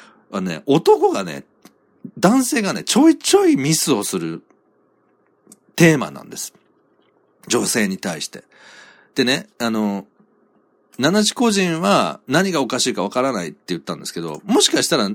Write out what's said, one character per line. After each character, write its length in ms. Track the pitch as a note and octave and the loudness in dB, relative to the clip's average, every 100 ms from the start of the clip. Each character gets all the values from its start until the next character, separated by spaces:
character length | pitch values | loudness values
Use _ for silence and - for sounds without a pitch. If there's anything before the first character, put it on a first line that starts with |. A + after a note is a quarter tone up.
| - _ _ | -20 _ _
あ 80 | G2+ | -6
の 80 | F#2 | -6
ね、 140 | D#2+ | -6
男 480 | - D3 F#4 G#4+ G4 | -2 0 2 2 2
が 120 | D#4 | -2
ね、 200 | F#3 - - _ - _ _ _ - - | -6 -12 -16 _ -20 _ _ _ -20 0
男 260 | F3+ C4 | 2 2
性 180 | B3 C#4 | 0 -2
が 100 | G3 | -2
ね、 120 | C#3+ | -4
ち 120 | - - | 0 4
ょ 140 | D#4+ | 6
い 80 | D#4 | 4
ち 180 | - G4 | 2 4
ょ 100 | F#4+ | 4
い 100 | C4+ | 2
ミ 180 | C#3 | 2
ス 180 | D#3+ - | 0 0
を 100 | A2+ | 0
す 160 | G2+ F#2 | 0 -4
る 260 | E2 E2 - _ _ _ _ _ _ _ _ _ _ - _ - | -6 -8 -14 _ _ _ _ _ _ _ _ _ _ -20 _ 4
テ 200 | E3 D3+ | 4 4
ー 20 | |
マ 120 | D#2+ | -2
な 120 | - | -10
ん 80 | - | -16
で 60 | - | -14
す。 160 | - - _ _ _ _ _ _ _ _ - | -14 -18 _ _ _ _ _ _ _ _ -2
女 200 | A#2+ G2+ | -2 0
性 220 | A#2+ G2+ | 0 -2
に 100 | F#2+ | -4
対 240 | G2+ D#2+ | -6 -8
し 60 | - | -10
て。 160 | - - _ - - - - _ - | -14 -20 _ -20 -20 -20 -20 _ -2
で 80 | |
ね、 240 | B2 D3 - - | 0 -2 -6 -6
あ 100 | A#2 | -4
の、 380 | A2 G#2 G2 - _ _ _ _ _ _ _ _ - | 0 -2 -4 -10 _ _ _ _ _ _ _ _ -2
七 280 | C3+ G#3 | 0 2
地 100 | G#3+ | 0
個 160 | - A#3 | 0 0
人 320 | G3+ F#3 D#3+ | 0 0 0
は 380 | F#3+ F3 F2 - - | 2 2 0 -4 -2
何 260 | C#3+ G3 | 0 2
が 100 | D#3+ | 0
お 40 | A#2 | -2
か 120 | B2 | -2
し 80 | - | -2
い 80 | |
か 80 | G2+ | -2
わ 80 | F#2+ | -2
か 100 | B2+ | -2
ら 120 | C3 | -2
な 120 | A2 | -2
い 40 | E2 | -6
っ 20 | |
て 80 | - - | -10 -8
言 120 | E2 | -8
っ 20 | |
た 140 | - D2 | -8 -10
ん 40 | |
で 60 | C#2+ | -10
す 80 | |
け 80 | - | -10
ど、 180 | E2 D2+ - | -10 -10 0
も 160 | C4+ | 2
し 80 | - | 2
か 120 | - | 2
し 60 | B2+ | 0
た 80 | D#3 | 0
ら 140 | G2+ | 0